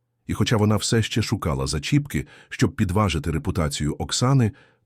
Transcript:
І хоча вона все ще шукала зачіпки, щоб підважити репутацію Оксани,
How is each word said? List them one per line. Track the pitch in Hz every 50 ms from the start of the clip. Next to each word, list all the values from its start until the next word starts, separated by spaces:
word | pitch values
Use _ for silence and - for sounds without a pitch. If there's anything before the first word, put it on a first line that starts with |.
| _ _ _ _ -
І | - 90
хоча | - 107 - 127
вона | 104 104 107 110
все | 98 - - 120 113
ще | 104 - - 113
шукала | 104 - 117 - - 85 69 65 67
зачіпки, | 71 73 71 - - - - 71 - - 73 - - - - - -
щоб | - - - 95 -
підважити | - 107 85 87 107 107 90 76 78 71 80
репутацію | 78 78 - - 73 92 78 71 71 - 73 73 71
Оксани, | - 80 78 - - 123 127 139 135 117 101 - - - _ _ _ _